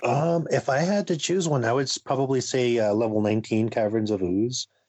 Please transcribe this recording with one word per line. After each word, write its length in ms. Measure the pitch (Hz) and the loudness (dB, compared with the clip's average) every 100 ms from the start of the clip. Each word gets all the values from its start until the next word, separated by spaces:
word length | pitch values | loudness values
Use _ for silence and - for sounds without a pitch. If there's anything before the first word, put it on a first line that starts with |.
Um, 460 | 139 139 165 170 160 | -2 0 0 0 0
if 180 | 135 - | -2 0
I 100 | 135 | 0
had 280 | 170 202 - | 0 0 -2
to 80 | 165 | -4
choose 300 | - 185 165 | -2 -2 0
one, 160 | 143 | 0
I 80 | 113 | 2
would 120 | 127 | 0
s-, 140 | 135 - | -2 -4
probably 420 | - 135 135 135 | -4 -2 0 0
say, 380 | 120 131 123 120 | 0 0 2 2
uh, 140 | 107 | 2
level 260 | 107 117 107 | 2 2 2
nineteen, 480 | 104 107 - 110 113 | 2 0 0 0 0
Caverns 420 | 113 107 110 107 | 0 0 0 0
of 120 | 104 | 0
Ooze. 440 | 90 95 120 127 - _ | 0 0 0 -2 -10 _